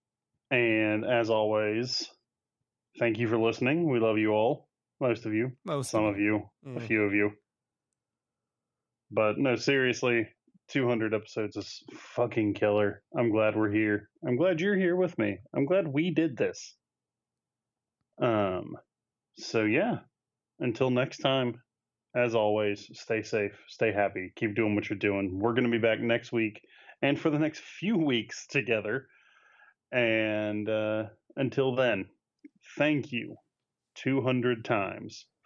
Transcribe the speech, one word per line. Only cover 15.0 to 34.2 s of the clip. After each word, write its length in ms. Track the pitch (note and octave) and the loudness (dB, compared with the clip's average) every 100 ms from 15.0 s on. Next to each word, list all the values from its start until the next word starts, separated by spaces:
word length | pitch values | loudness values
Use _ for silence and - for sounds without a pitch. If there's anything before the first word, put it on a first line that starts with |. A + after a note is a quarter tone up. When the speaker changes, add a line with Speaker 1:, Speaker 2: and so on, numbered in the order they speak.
| F3+ - | 0 0
Speaker 1:
me. 220 | G#2 G2 - - | -2 -2 -6 -2
I'm 100 | C#3 | 2
glad 220 | F#3+ D#3+ | 2 2
we 240 | C3+ F3 | 0 2
did 260 | D#3 E3 A#2 | 2 0 0
this. 380 | G2+ - - - _ _ _ _ _ _ _ _ _ _ _ _ _ - | -2 -2 -14 -20 _ _ _ _ _ _ _ _ _ _ _ _ _ -4
Um, 560 | B2 G#2+ G2 F#2 - - _ _ _ _ _ - | 0 2 0 -2 -6 -14 _ _ _ _ _ -18
so 260 | - A2+ | -4 0
yeah, 360 | G#2+ B2+ A#3 F#3 - _ _ _ _ - | 2 2 0 -2 -8 _ _ _ _ -6
until 320 | C3 A2 C3 | -6 0 0
next 260 | C3 E3 - | 2 0 -2
time, 440 | C#3 C3+ B2 A#2 _ _ _ _ _ B2+ | 0 0 0 -4 _ _ _ _ _ 0
as 200 | B2 A2+ | 2 2
always, 520 | G#2+ G#2+ G#2 G2+ - | 2 2 0 -2 -8
stay 300 | - - A2 | -16 -4 -4
safe, 340 | G#2 A2 G2+ - - | -2 -2 -2 -6 -18
stay 240 | - A2+ | -2 0
happy, 400 | G2+ G2 F#2+ F#2 - | 2 0 -2 -10 -4
keep 200 | A2+ G#2+ | -2 0
doing 200 | G#2+ G#2 | 0 0
what 120 | - | -2
you're 100 | G2 | -2
doing. 400 | G#2 G2 G2 F#2+ | 0 0 -2 0
We're 140 | A2+ | 0
gonna 160 | A#2+ A#2+ | 2 2
be 100 | A#2 | 2
back 200 | A2+ A2 | 2 2
next 320 | A#2 A#2 - | 0 -2 0
week 300 | A#2+ A2 G#2 - - - - | -2 -2 -4 -18 -20 -20 -4
and 180 | C#3 - | 0 0
for 120 | D#3+ | 0
the 80 | D3+ | 2
next 220 | D3+ - | 0 -4
few 360 | - - F#3 G#3 | -14 -6 -2 0
weeks 480 | D3+ A#2+ G2+ - - | 2 0 -2 -12 -4
together. 600 | C#3+ A2 A2 G2+ C3 - _ _ _ _ _ - _ _ | -4 0 0 0 -4 -6 _ _ _ _ _ -20 _ _
And, 800 | B2+ A2+ A2 A2 G#2+ G#2+ G#2 G#2 | 0 2 2 0 0 -2 -2 -2
uh, 340 | G#2+ G#2+ A2 G#2+ - _ - | -2 0 -2 -6 -12 _ -4
until 400 | C3 C#3 C3 B2+ | -2 0 0 2
then, 300 | B2 G2 F#2+ _ _ _ - _ - - | 0 0 -4 _ _ _ -20 _ -16 -2
thank 340 | D3+ D3 A2 | 0 0 -2
you 240 | A#2+ F2+ - _ _ _ _ _ - | -8 -8 -12 _ _ _ _ _ -6
two 260 | - C3+ | 0 0